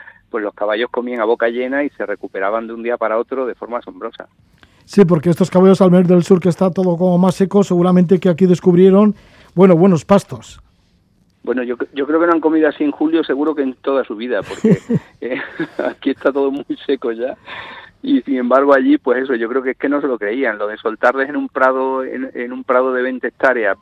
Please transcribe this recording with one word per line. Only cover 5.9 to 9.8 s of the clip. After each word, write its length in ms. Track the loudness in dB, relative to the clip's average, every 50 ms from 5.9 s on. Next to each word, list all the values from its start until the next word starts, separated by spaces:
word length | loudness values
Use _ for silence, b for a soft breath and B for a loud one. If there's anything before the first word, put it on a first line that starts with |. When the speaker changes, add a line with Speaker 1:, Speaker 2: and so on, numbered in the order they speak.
| 6 4 4 6
Speaker 2:
del 160 | 4 2 4
sur, 160 | 4 2 2
que 100 | 2 -2
está 200 | 0 0 -2 -2
todo 260 | 0 0 0 0 0 0
como 200 | 2 2 2 4
más 180 | 2 2 2
seco, 280 | 0 -2 0 2 0 2
seguramente 560 | 2 2 2 2 4 4 4 4 4 2 2
que 100 | 2 0
aquí 160 | 2 2 4
descubrieron, 680 | 2 2 2 4 2 4 6 6 6 6 6 4 4 2 b b b b b b b b
bueno, 200 | 4 6 6 6
buenos 300 | 6